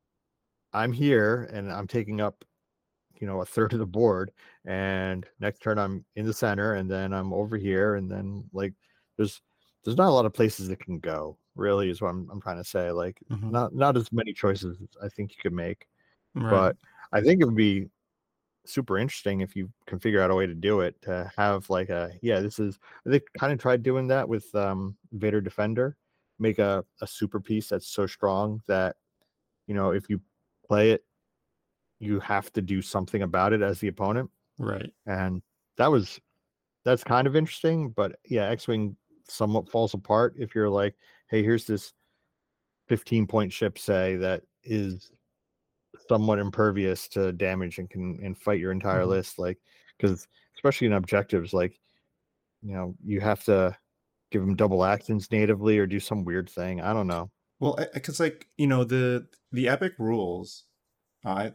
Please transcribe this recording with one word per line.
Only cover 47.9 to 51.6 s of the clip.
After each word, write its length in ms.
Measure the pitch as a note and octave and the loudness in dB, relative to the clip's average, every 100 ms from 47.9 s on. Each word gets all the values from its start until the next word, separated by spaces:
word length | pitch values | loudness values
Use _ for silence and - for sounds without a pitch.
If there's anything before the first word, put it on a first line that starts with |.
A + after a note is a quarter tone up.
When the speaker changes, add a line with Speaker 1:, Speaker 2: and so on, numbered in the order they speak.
| F#2+ F#2 F2 | -8 -8 -8
Speaker 1:
and 140 | F#2+ F#2 | -10 -6
fight 220 | - G2+ | -2 0
your 120 | F#2 | 0
entire 320 | F#2 G2 F#2 F2+ | -2 0 0 2
Speaker 2:
Mm-hmm. 80 | F#2+ | 0
Speaker 1:
list." 240 | F2+ - | -2 -6
Like, 200 | F2+ F2+ _ _ _ - | -6 -6 _ _ _ -2
'cause 280 | G2+ F#2 - _ _ - | 0 0 -6 _ _ -2
especially 320 | C#3+ C#3 A#2+ | 0 2 2
in 60 | |
objectives, 600 | G2+ F2 G#2 G2+ F#2+ E2+ | 2 2 0 2 -2 0
like, 260 | F#2 | 0